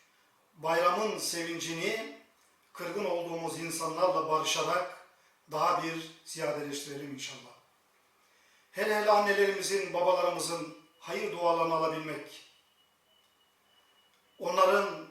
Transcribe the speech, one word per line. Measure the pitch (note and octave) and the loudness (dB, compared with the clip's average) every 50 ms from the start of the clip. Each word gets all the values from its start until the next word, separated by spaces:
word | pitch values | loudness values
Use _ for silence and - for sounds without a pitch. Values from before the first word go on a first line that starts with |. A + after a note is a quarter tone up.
| _ _ _ _ _ _ _ _ _ _ _ | _ _ _ _ _ _ _ _ _ _ _
Bayramın | - D#3 D#3+ E3 E3+ F3 F3+ F#3 G#3 A3 G#3 F#3 D#3+ | -6 -2 0 2 4 4 4 4 4 0 0 -2 -2
sevincini | - - E3+ E3+ E3 E3+ E3 D3+ - E3 E3 E3 F#3 G#3+ A3 A3+ A3 - - - - _ _ _ _ _ _ _ _ _ - | -4 -4 -4 -4 -4 -4 -4 -6 -6 -6 -4 -4 -2 -2 -2 -4 -6 -10 -12 -16 -20 _ _ _ _ _ _ _ _ _ -16
kırgın | - F3 E3+ F3 G#3 G3 | -12 -10 -8 -6 -4 -2
olduğumuz | F3+ E3+ E3+ F3 E3+ E3 E3 E3 D#3 - D#3+ | -2 -2 -2 -4 -4 -6 -6 -6 -6 -6 -6
insanlarla | E3+ E3 D#3 - D#3+ D#3 D#3+ E3+ F#3 F3+ - - - - | -8 -6 -6 -6 -6 -4 0 2 2 2 2 2 2 2
barışarak | - G3 - - - E3 D3+ D#3+ F3 F3+ - - - - - - _ _ _ _ _ _ _ D3+ | 2 2 2 2 0 0 0 0 0 0 -2 -4 -8 -14 -20 -20 _ _ _ _ _ _ _ -8
daha | D3 D3+ D#3+ E3+ E3+ D#3+ E3 | -2 0 2 2 2 2 0
bir | E3 E3 D#3+ D#3+ D#3+ - - - | -2 -4 -6 -8 -10 -14 -18 -16
ziyadeleştirelim | - - D#3+ D#3 D3 D3 D3 D3 C#3+ C#3 C#3+ - D3+ C#3 C#3+ C#3+ C#3+ C3+ | -14 -8 -4 -4 -2 -2 -2 -4 -6 -6 -8 -8 -8 -10 -10 -10 -10 -10
inşallah. | B2+ - - B2+ B2 A#2+ B2 - - _ _ _ _ _ _ _ _ _ _ _ _ _ _ _ _ _ _ _ _ _ _ | -10 -10 -12 -12 -14 -16 -20 -20 -20 _ _ _ _ _ _ _ _ _ _ _ _ _ _ _ _ _ _ _ _ _ _
Hele | - F#3 G#3+ G#3+ G#3 | -6 -2 0 2 2
hele | G#3 G#3 G#3+ | 2 4 6
annelerimizin, | G#3 G#3 G#3 G3+ G3 G3 G3+ G3 G3 G3 F3 - G3 G3 F3+ E3 E3 | 6 6 6 4 4 4 4 4 2 0 -2 -2 -2 -2 -2 -2 0
babalarımızın | F3 F3+ F#3 F3+ F3+ F3 F3+ - - - E3 E3+ E3 - - - - - _ _ _ | 2 4 4 4 4 2 0 0 -2 -4 -4 -4 -6 -6 -10 -12 -16 -20 _ _ _
hayır | - D#3 F#3+ G3+ G#3+ G3 | -12 -8 -6 -4 -4 -4
dualarını | E3+ E3+ F3 F3 E3+ E3+ E3+ D#3+ D#3+ | -4 0 2 2 4 4 2 2 2
alabilmek, | D#3+ D#3+ D#3+ D#3+ D#3 D#3 D#3 C#3+ C#3 - - - - - - _ _ _ _ _ _ _ _ _ _ _ _ _ _ _ _ _ _ _ _ _ _ _ _ _ _ _ _ _ _ _ _ _ _ _ _ _ - | 2 0 0 -2 -4 -6 -6 -8 -10 -10 -14 -18 -20 -20 -20 _ _ _ _ _ _ _ _ _ _ _ _ _ _ _ _ _ _ _ _ _ _ _ _ _ _ _ _ _ _ _ _ _ _ _ _ _ -6
onların | F#3 E3+ F#3 F#3+ F#3 F#3+ G3+ G3+ G3 - E3 D#3+ D#3+ - | -4 -2 4 6 6 6 6 4 2 0 -4 -8 -10 -14